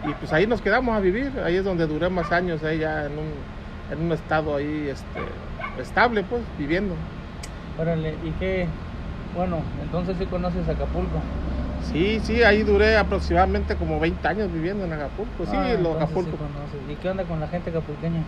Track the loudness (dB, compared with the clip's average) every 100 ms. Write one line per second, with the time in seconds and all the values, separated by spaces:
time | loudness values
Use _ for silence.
0 | -4 -4 0 4 4 2 4 4 4 4
1 | 4 2 0 -2 0 2 2 2 0 2
2 | 2 0 2 2 2 0 0 0 0 -2
3 | -4 -4 -6 -6 -8 -10 -10 -12 -8 -2
4 | 0 0 2 0 2 0 0 -2 -4 -6
5 | -8 -8 -8 -8 -10 -8 -8 -8 -2 4
6 | 4 4 0 -4 -4 -4 0 0 0 -2
7 | -6 -10 -12 -10 -10 -10 -10 -2 0 0
8 | -2 -4 -4 -2 0 0 -2 -4 -8 -8
9 | -8 -8 -6 -2 0 0 -2 -4 -2 -2
10 | -2 -2 -2 0 0 0 0 0 0 -2
11 | 0 -2 -2 -4 -2 -2 -2 -4 -2 2
12 | 2 2 2 6 8 8 6 6 8 6
13 | 4 0 2 4 6 4 0 -2 0 2
14 | 2 0 -2 0 -2 -2 -2 -2 -4 -4
15 | -6 -6 -6 -4 -2 0 2 2 2 2
16 | 0 0 -2 -4 -6 -8 -8 -8 -8 -4
17 | -4 -2 -2 -4 -2 -4 -2 -4 -4 -4
18 | -2 -2